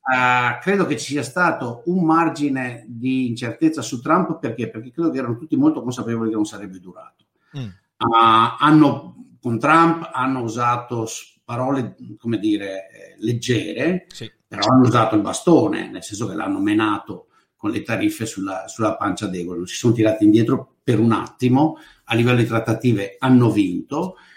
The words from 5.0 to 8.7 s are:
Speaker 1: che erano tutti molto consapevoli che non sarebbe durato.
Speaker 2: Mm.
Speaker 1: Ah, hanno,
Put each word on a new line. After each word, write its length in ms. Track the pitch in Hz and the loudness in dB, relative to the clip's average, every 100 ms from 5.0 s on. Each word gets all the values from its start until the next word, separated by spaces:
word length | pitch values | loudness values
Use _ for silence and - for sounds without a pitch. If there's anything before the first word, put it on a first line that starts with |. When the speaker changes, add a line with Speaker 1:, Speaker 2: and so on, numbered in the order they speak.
| 165 | -2
Speaker 1:
che 80 | 131 | -2
erano 180 | 123 117 | -6 -8
tutti 200 | 156 135 | -4 2
molto 260 | 151 151 | 2 2
consapevoli 460 | 120 123 113 117 113 | -6 -8 -6 -4 -2
che 80 | 110 | -2
non 80 | |
sarebbe 340 | 104 104 101 92 | -4 -6 -14 -16
durato. 460 | 90 87 - _ _ _ _ 143 | -20 -20 -20 _ _ _ _ -12
Speaker 2:
Mm. 80 | 113 90 _ _ | -12 -14 _ _
Speaker 1:
Ah, 600 | 113 117 117 113 117 - | 0 4 6 6 4 2
hanno, 600 | 147 | 4